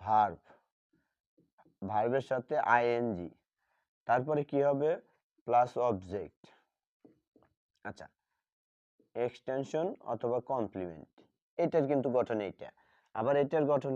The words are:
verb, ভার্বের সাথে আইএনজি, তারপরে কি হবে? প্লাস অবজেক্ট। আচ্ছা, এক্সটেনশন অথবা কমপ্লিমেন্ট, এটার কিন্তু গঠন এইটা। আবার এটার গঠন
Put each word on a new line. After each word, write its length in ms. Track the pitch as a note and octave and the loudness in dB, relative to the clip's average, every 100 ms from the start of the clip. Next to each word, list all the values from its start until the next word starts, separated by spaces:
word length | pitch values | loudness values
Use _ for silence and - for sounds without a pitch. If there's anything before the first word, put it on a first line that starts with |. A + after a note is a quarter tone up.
verb, 380 | G2+ G#2+ G2+ D#2 - - _ _ _ _ _ _ _ _ _ _ _ _ G2 | 2 4 4 0 -16 -20 _ _ _ _ _ _ _ _ _ _ _ _ -4
ভার্বের 340 | G#2+ A#2 C3 - | 0 0 -2 -2
সাথে 240 | B2+ - D3+ - | -4 -2 -2 4
আইএনজি, 560 | A#2+ A#2+ A#2+ A#2+ F2+ E2+ - _ _ _ _ _ _ - | 4 4 2 0 -4 -8 -14 _ _ _ _ _ _ 0
তারপরে 340 | B2 C#3 D3+ C#3+ | 0 2 -2 0
কি 80 | C#3+ C#3+ | 2 2
হবে? 220 | C#3 D3+ F3+ - _ _ _ - | 2 0 -2 -8 _ _ _ 0
প্লাস 240 | B2 B2 A#2+ A#2+ | 2 2 0 0
অবজেক্ট। 520 | F#2+ F#2 G2 D#2+ - - _ _ _ _ _ - _ _ _ _ _ _ _ | 0 -4 -8 -10 -16 -20 _ _ _ _ _ -20 _ _ _ _ _ _ _
আচ্ছা, 220 | G#2 - D2 _ _ _ _ _ _ _ _ _ _ | -14 -14 -20 _ _ _ _ _ _ _ _ _ _
এক্সটেনশন 720 | A#2 A#2+ - - C3+ C3+ D#3 F#3 - - | -6 -6 -6 -6 -4 -2 -2 -4 -6 -8
অথবা 240 | A#2 A#2+ B2 - | -4 -2 -4 -2
কমপ্লিমেন্ট, 580 | C3 G2+ F#2+ F2+ D#2 - _ _ _ _ - | -4 -4 -6 -8 -10 -20 _ _ _ _ -4
এটার 200 | E3+ E3 C#3 | 0 2 2
কিন্তু 180 | C#3+ A#2+ B2 | 0 2 0
গঠন 200 | A2+ G#2+ F#2+ | 0 -2 -4
এইটা। 200 | - D2 - _ _ _ | -10 -18 -18 _ _ _
আবার 200 | A2+ A#2+ C#3+ | -2 2 2
এটার 220 | C#3 D#3+ C#3+ | 2 2 2
গঠন 220 | C#3 C#3 | 2 0